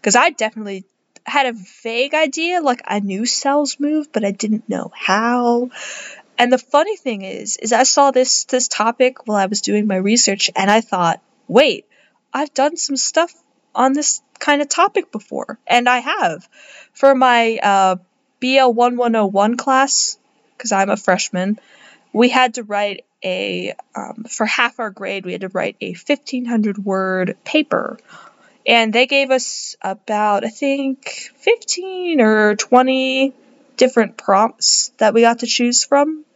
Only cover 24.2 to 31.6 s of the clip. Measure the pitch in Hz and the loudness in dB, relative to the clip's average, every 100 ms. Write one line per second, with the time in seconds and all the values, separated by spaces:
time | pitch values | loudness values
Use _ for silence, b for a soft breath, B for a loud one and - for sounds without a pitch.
24.2 | 220 - 214 - 240 - 226 196 196 196 | -14 -6 -4 0 -2 -4 -10 -8 -10 -8
25.2 | 185 180 190 190 165 - 196 175 - 285 | -8 -8 -6 -6 -6 -6 -12 -12 -4 -4
26.2 | - 254 240 233 208 202 196 190 190 185 | -4 -8 -4 -2 -2 -4 -4 -2 -2 -2
27.2 | 185 - - 311 - - - - B B | -4 -6 -4 -2 0 -2 -4 -12 B B
28.2 | B B B B - 233 220 220 254 277 | B B B B 0 2 2 0 2 2
29.2 | 269 262 254 - - - - 196 - 208 | 2 0 -2 -10 -14 -10 -10 -10 -4 -2
30.2 | 214 202 226 220 277 277 269 262 - - | 0 0 -2 -4 -2 -2 -2 -6 -10 -14
31.2 | - _ - 466 | -18 _ 0 0